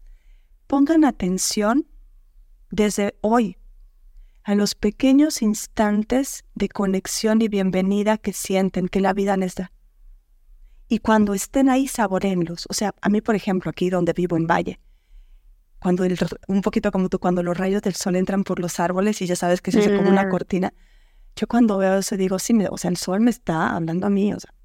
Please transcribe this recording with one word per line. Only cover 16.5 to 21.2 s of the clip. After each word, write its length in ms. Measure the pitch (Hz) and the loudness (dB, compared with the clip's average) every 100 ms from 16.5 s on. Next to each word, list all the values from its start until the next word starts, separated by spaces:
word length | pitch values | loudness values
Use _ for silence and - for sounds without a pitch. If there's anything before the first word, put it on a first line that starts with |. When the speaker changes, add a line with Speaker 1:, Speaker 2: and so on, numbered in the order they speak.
| 196 | -2
Speaker 1:
poquito 300 | 202 214 208 | 0 -2 0
como 180 | 190 185 | 0 -2
tú, 100 | 185 | -2
cuando 220 | 180 180 | 0 0
los 140 | 175 175 | -2 -2
rayos 240 | 185 202 | -2 -2
del 140 | 208 - | -2 -4
sol 200 | 190 180 | -2 -2
entran 280 | 185 196 | 0 -2
por 160 | 190 185 | -2 -4
los 200 | 175 - | -4 -2
árboles 420 | 175 185 208 214 | -2 0 -2 -2
y 40 | 180 | -4
ya 80 | 180 | -2
sabes 260 | 175 180 | 0 0
que 100 | - | 2
se 80 | 214 | 2
hace 160 | 208 202 | 4 2
como 140 | 196 | 4
una 160 | 196 196 | 4 2
Speaker 2:
Mm. 40 | |
Speaker 1:
cortina, 440 | 185 - 185 185 - _ _ _ _ | -2 -2 -2 -4 -6 _ _ _ _